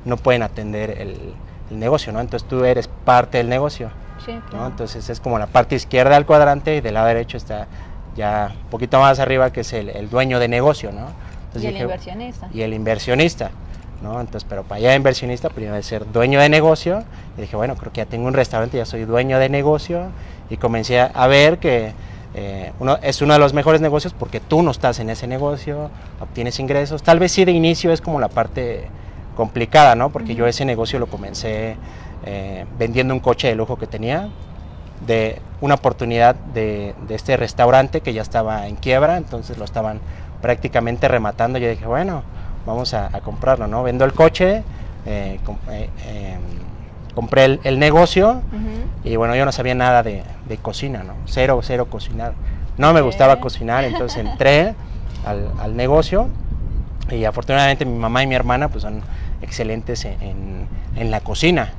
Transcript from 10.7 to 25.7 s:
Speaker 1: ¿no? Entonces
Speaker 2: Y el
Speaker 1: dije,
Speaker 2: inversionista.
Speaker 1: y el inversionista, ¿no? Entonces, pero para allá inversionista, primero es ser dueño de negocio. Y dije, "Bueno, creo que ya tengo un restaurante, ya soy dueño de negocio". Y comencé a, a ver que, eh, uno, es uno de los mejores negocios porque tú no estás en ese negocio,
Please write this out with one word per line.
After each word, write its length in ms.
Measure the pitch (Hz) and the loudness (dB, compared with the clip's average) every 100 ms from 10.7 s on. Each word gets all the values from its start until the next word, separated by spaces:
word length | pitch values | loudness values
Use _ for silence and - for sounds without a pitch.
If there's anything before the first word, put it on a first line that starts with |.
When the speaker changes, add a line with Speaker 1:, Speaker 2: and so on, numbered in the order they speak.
| 147 107 | 2 -4
Speaker 1:
¿no? 140 | 101 127 - - - - | -10 -12 -12 -14 -14 -12
Entonces 160 | 120 | -8
Speaker 2:
Y 40 | 113 | -6
el 60 | |
Speaker 1:
dije, 100 | - | -4
Speaker 2:
inversionista. 640 | 120 185 - 196 247 240 202 | -6 -6 -10 -12 -12 -12 -12
Speaker 1:
y 80 | 120 | -6
el 120 | 110 | -4
inversionista, 760 | 110 107 107 123 127 165 - 101 - - - - - | -4 -2 -2 0 2 2 0 -10 -10 -14 -14 -14 -12
¿no? 200 | 104 117 | -10 -8
Entonces, 240 | 117 107 - | -8 -10 -10
pero 140 | 98 | -10
para 140 | 92 101 | -8 0
allá 180 | 117 135 | 4 6
inversionista, 540 | 139 127 123 123 - | 4 0 -4 -6 -6
primero 260 | - 107 104 | -8 -8 -6
es 100 | 101 | -6
ser 240 | 110 107 | -8 -4
dueño 260 | 110 123 139 | 2 4 6
de 80 | 143 | 6
negocio. 560 | 151 160 156 170 196 226 - - - | 8 6 6 2 -4 -4 -16 -16 -14
Y 40 | |
dije, 160 | 104 104 | -8 -4
"Bueno, 180 | 117 - | -4 -4
creo 160 | 110 | -10
que 60 | - | -8
ya 60 | 107 | -6
tengo 220 | 113 123 | -4 0
un 60 | |
restaurante, 440 | 131 123 117 117 127 | 2 2 0 -2 -4
ya 80 | 113 | -6
soy 180 | 117 | -6
dueño 340 | 110 117 131 131 | -2 0 2 2
de 120 | 131 | 2
negocio". 640 | 143 139 151 - 170 180 - - - - | 2 2 0 0 -6 -6 -12 -14 -16 -12
Y 60 | 113 | -4
comencé 460 | 117 117 110 123 | -2 0 2 4
a, 60 | 127 | 4
a 200 | - 127 | 4 4
ver 320 | 139 151 165 | 8 6 4
que, 320 | 165 123 110 - - - - - | 2 0 0 -10 -14 -16 -14 -10
eh, 360 | 101 98 92 - | -10 -8 -10 -6
uno, 180 | 127 147 | 0 0
es 200 | 143 131 | 0 0
uno 120 | 143 | 4
de 60 | 147 | 6
los 140 | 143 | 6
mejores 280 | 147 147 160 | 4 4 4
negocios 320 | 156 147 180 - | 4 0 -2 -8
porque 220 | - - | -8 -8
tú 240 | - 156 | 0 2
no 80 | 170 | 2
estás 280 | 123 131 120 | 2 0 0
en 100 | 113 | -4
ese 180 | 113 120 | -6 -6
negocio, 640 | 131 143 143 147 | -4 -4 -4 -6